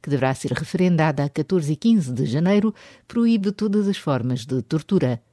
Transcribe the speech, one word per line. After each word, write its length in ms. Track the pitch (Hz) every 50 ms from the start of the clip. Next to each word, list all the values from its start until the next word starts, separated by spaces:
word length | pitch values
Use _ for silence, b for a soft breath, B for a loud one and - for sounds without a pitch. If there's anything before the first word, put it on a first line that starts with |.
que 80 | - -
deverá 240 | 143 135 127 131 131
ser 200 | - - 143 -
referendada 720 | - 160 - - 170 185 180 175 156 156 156 147 139 143
a 40 | 143
catorze 440 | _ - 151 _ 190 185 151 143 156
e 20 |
quinze 380 | 147 - 226 233 214 160 123 127
de 120 | 113 139
janeiro, 480 | 139 113 143 170 180 202 208 202 220 208 B B B B B B
proíbe 460 | _ - 233 233 233 226 220 190 208
todas 340 | 202 - 214 220 196 214 202
as 120 | 196 196
formas 480 | - - - 139 123 117 127 127 120 113
de 160 | 127 131 131
tortura. 600 | 113 _ - 156 - - 196 185 143 127 123 113 _ _